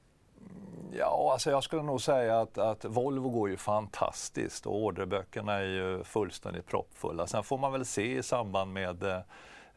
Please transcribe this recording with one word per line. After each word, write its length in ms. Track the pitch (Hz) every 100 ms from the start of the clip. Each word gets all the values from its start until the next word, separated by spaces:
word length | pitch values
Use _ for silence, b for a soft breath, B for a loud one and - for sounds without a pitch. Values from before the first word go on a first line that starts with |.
| _ _ _ - - - - - -
Ja, 360 | - - - 147
alltså 180 | 127 156
jag 120 | 139
skulle 180 | - 160
nog 200 | 147 131
säga 380 | 156 135 113 113
att, 160 | 110 -
att 280 | 110 107 113
Volvo 440 | 113 135 135 127
går 200 | 117 101
ju 80 | 95
fantastiskt 1080 | - 104 104 - - - - - - - -
och 100 | 101
orderböckerna 800 | 107 90 92 98 95 110 104
är 120 | 101 95
ju 380 | 95 92 92
fullständigt 640 | - 110 95 - 98 87 -
proppfulla. 600 | 98 - - - 82 87
Sen 160 | 113
får 140 | - 131
man 140 | 139
väl 140 | 135 131
se 320 | - 110 131
i 60 |
samband 500 | 123 127 104 95 95
med, 300 | 95 92 90
eh, 180 | 98 92 - B B B B